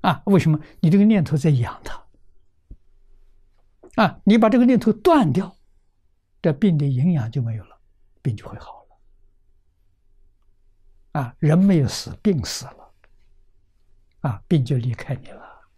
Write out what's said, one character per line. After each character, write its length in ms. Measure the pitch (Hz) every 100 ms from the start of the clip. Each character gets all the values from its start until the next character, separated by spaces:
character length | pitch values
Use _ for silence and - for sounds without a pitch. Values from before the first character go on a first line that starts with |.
啊， 200 | 202 156 -
为 120 | 196
什 120 | 160
么？ 80 | 151 - -
你 80 | 165
这 80 | 196
个 40 |
念 200 | 208 214
头 120 | 147 147
在 140 | 165
养 320 | 135 117 -
它。 220 | - - - _ - - _ _ _ - _ _ _ - _ _ _ _ _ _ - -
啊， 260 | 208 -
你 140 | - 220
把 140 | 220
这 80 | 247
个 60 | 247
念 120 | 247
头 140 | -
断 400 | 214 370 311 180
掉， 240 | 135 190 _ _ _ _ _ _ _ _ _
这 100 | 170
病 240 | 139 208 156
的 80 | 143
营 260 | 127 165
养 180 | 165 113
就 100 | 139
没 140 | 117 110
有 100 | 95
了， 160 | _ _ _ _ _
病 160 | 135 104
就 100 | -
会 80 | -
好 260 | - - _ _ _ _ _ _ _ _ _ _ _ _ _ _ _ _ _ _ _ _ _ _ _
了。 80 | 156
啊， 140 | 120 -
人 180 | 151 160
没 200 | 196 175
有 100 | 123
死， 280 | - - -
病 240 | 214 165 -
死 200 | - -
了。 160 | - - _ _ _ _ _ _ _ _ _ _ _ _ _
啊， 200 | 143 101 -
病 160 | 160
就 140 | 123 135
离 160 | 120
开 200 | 113 - 139
你 120 | -
了。 400 | - - - _